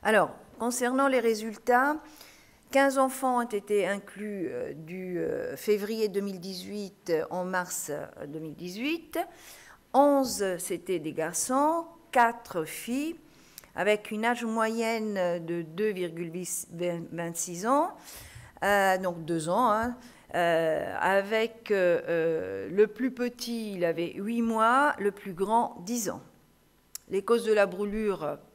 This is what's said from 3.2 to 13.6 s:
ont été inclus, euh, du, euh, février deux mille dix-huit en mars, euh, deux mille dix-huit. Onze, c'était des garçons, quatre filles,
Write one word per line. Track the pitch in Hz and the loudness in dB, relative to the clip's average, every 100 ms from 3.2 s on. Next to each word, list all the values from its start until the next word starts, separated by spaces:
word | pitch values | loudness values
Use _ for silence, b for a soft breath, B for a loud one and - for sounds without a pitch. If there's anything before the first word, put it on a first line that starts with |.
| 262 247 | 0 0
ont | 233 | 0
été | 208 196 208 180 | -4 0 0 2
inclus, | 202 - - 214 202 160 | -2 -6 -10 -8 -4 -4
euh, | 123 - | -4 -6
du, | 147 160 180 185 175 | -8 -10 -10 -6 -2
euh, | 165 - - 135 | -2 -2 -4 -6
février | - 208 202 220 214 | 0 0 2 -2 0
deux | 190 | 0
mille | 202 190 | -4 -6
dix-huit | 180 185 185 208 196 - - 160 - | -10 -10 -10 -10 -10 -12 -2 0 0
en | 185 180 | -4 -2
mars, | 185 175 - - | -2 -2 -6 -6
euh, | 147 147 - 147 | -8 -8 -12 -12
deux | 156 | -10
mille | 156 143 | -10 -10
dix-huit. | 180 190 262 330 330 311 381 B B B B B _ | -12 -6 -4 -4 -6 -6 -6 B B B B B _
Onze, | 254 285 277 262 202 196 175 | 4 6 6 2 0 -2 -2
c'était | - 175 170 180 | -4 -6 -2 -4
des | 156 | -2
garçons, | 156 160 170 - 254 294 330 330 - - | -4 -4 -2 0 2 2 0 -4 -16 -2
quatre | 254 233 233 - 180 | 4 4 2 -6 -6
filles, | 156 - - 254 302 330 B B B B | -4 -8 -4 -4 -4 -8 B B B B